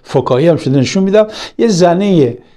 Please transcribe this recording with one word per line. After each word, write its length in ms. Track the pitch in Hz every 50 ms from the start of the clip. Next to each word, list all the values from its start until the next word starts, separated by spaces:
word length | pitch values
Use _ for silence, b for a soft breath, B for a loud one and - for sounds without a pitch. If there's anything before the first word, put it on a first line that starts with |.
| _
فکاهی 440 | - - 139 123 - 127 123 156
هم 100 | 170 160
شده 220 | 139 - 135 131 -
نشون 240 | 123 127 - 196 190
می‌دم. 240 | 196 190 214 214 214 B B B B B
یه 100 | - 233
زنه 680 | 233 196 165 180 175 170 185 208 202 185 160 135 117 120 b b b b